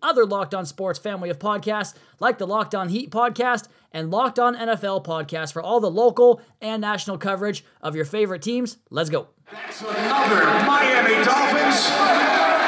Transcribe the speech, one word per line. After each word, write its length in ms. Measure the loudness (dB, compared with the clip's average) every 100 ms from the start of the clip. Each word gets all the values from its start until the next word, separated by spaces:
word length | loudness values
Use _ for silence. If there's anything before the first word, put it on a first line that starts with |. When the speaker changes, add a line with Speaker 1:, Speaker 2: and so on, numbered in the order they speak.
Speaker 1:
other 220 | -2 2
Locked 300 | 2 0 -4
On 100 | -6
Sports 340 | -8 -6 -6 -4
family 300 | -6 -8 -6
of 100 | -6
podcasts, 560 | -4 -4 -4 -4 -6 -12 _ _
like 180 | -2 -2
the 80 | -2
Locked 280 | -2 -2
On 140 | -4 -4
Heat 220 | -4 -4
podcast 580 | -2 -2 0 -2 -2 -6 _ _
and 180 | -10 -4
Locked 280 | 0 0 2
On 180 | 0 0
N 140 | -4
F 120 | -4
L 200 | -2 -4
podcast 500 | -4 -6 -6 -8 -8
for 80 | -8
all 180 | -2 0
the 120 | 0
local 500 | 2 2 6 6 6 -2 _
and 180 | -8 -6
national 380 | -4 -4 -4 -6
coverage 480 | -4 -4 -4 -6 -12 _
of 120 | -8
your 120 | -6 -4
favorite 340 | 0 -2 -2
teams. 380 | -4 -2 -4 -8 _
Let's 220 | -4 -2
go. 180 | -2 -6 _ _
Speaker 2:
That's 300 | -16 -14 -12
another 840 | -8 -4 0 2 4 4 4 4 4
Miami 560 | 4 4 4 4 4
Dolphins. 680 | 4 4 4 2 2 2 2 2 4 4 4 2 2 2